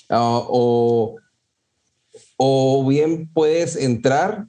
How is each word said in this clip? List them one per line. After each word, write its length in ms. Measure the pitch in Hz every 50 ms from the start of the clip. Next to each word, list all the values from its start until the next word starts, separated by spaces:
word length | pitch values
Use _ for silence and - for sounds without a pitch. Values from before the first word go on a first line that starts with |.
| _ -
ah, 340 | - - - 117 120 120 - -
o, 680 | - 123 120 120 120 120 117 117 117 117 110 113 - - - _ _ _ _ _ _ _ _ _ _ _ _ _ _ _ _ _ - - - _ _
o 500 | - 131 135 135 135 131 131 135 135 131
bien 420 | 135 135 147 151 160 165 165 165 -
puedes 440 | - 160 156 151 160 170 170 - 165
entrar, 720 | - 139 127 120 104 123 131 135 147 175 202 214 208 208